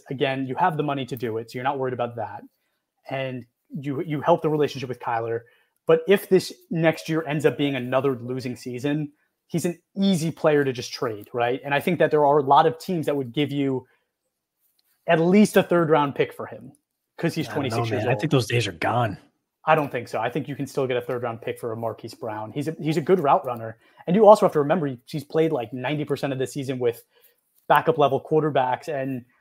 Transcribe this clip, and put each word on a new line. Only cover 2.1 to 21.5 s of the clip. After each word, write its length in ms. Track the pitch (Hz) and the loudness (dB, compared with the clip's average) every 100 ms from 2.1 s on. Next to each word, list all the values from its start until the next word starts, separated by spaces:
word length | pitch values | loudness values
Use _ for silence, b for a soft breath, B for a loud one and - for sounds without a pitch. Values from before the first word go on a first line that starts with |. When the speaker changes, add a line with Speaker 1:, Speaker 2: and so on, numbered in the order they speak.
| 113 | -6
Speaker 1:
that. 260 | 101 104 - _ _ _ _ _ - | -10 -12 -20 _ _ _ _ _ -10
And 380 | 135 131 127 117 _ _ | -8 -6 -8 -14 _ _
you, 320 | 233 139 135 | -10 -6 -6
you 180 | 175 147 | -4 -2
help 200 | 139 170 | 2 2
the 80 | 160 | 2
relationship 400 | 151 143 135 123 | 0 0 -2 -10
with 100 | 123 | -8
Kyler. 420 | - 117 113 117 b b b _ - | -4 -4 -2 -6 b b b _ 2
But 160 | 165 165 | 2 4
if 200 | 196 - | 2 4
this 240 | 185 - - - | 2 2 -8 -6
next 360 | 165 165 156 - | 0 2 0 -2
year 160 | 160 147 | -4 -2
ends 180 | 151 151 | 0 2
up 100 | - | 2
being 200 | 143 135 | -2 -2
another 400 | 123 131 139 123 | -2 0 0 -2
losing 400 | 120 131 127 120 | -6 -6 -8 -10
season, 560 | 131 123 143 151 147 _ _ _ _ | -10 -6 -2 -2 -4 _ _ _ _
he's 180 | 170 | -2
an 160 | 180 170 _ - | -2 -4 _ 0
easy 360 | 196 180 160 | 2 2 0
player 320 | - 160 147 | 0 2 4
to 100 | 135 | 2
just 180 | 123 117 | -2 -8
trade, 360 | - 127 104 104 | -6 -6 -6 -8
right? 300 | 120 120 135 | -2 -2 -2
And 80 | 139 143 | -4 -2
I 40 | |
think 200 | 190 165 | 0 2
that 100 | 156 | 2
there 160 | 151 143 | 4 4
are 140 | 151 | 4
a 20 | |
lot 240 | 135 143 160 | 6 6 6
of 140 | 160 | 2
teams 260 | - 175 147 | -4 -4 -2
that 100 | 143 | -2
would 160 | 127 | -2
give 200 | 117 143 | -2 -2
you 340 | 143 139 127 - _ _ _ _ _ _ _ _ _ _ _ - | -2 -2 -2 -8 _ _ _ _ _ _ _ _ _ _ _ 0
at 140 | 165 | 2
least 360 | 165 202 208 196 | 6 6 6 4
a 60 | |
third 300 | - 175 160 | 2 2 4
round 240 | 156 143 - | 2 2 -2
pick 180 | 127 | -4
for 140 | - 107 | -6 -14
him 240 | - 123 - _ _ _ - | -14 -20 -20 _ _ _ -6
'cause 180 | 165 - | -4 -4
he's 120 | 147 | -6
Speaker 2:
I 60 | |
don't 20 | 147 | -4
know, 140 | 135 | -2
Speaker 1:
twenty-six 200 | 113 117 | -2 -2
years 80 | 104 | -2
Speaker 2:
man. 80 | - | -2
Speaker 1:
old. 100 | 135 | -2
Speaker 2:
I 20 | |
think 120 | 151 | 2
those 160 | 139 113 | 2 2
days 180 | 120 101 | -2 -2
are 60 | |
gone. 480 | 85 107 113 117 90 _ _ _ _ - | -4 -2 0 -2 -4 _ _ _ _ 0
Speaker 1:
I 100 | 156 | 2
don't 160 | 143 | 0
think 160 | 127 110 | -6 -6
so. 120 | 117 | -4
I 120 | 117 | -4
think 160 | 156 143 | -4 -6
you 80 | 139 | -6
can 100 | 139 | -6
still 220 | - 127 | -2 -2
get 100 | 123 | -2
a 40 | |
third 200 | 120 123 | -4 -4
round 220 | 120 117 | -6 -6
pick 160 | - | -8